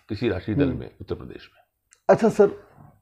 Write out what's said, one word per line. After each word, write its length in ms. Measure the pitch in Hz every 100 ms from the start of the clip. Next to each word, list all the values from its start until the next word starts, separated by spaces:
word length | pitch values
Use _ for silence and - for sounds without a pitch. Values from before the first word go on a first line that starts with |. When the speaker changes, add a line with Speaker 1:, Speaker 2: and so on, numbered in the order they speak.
| _
Speaker 1:
किसी 200 | 107 120
राष्ट्रीय 280 | 90 - 110
दल 120 | 85
Speaker 2:
हम्म। 100 | -
Speaker 1:
में 100 | 57 -
उत्तर 140 | - -
प्रदेश 340 | 64 - -
में। 100 | _ _ _ _ _ -
Speaker 2:
अच्छा 200 | 190 214
सर, 220 | - 202 - - _ - _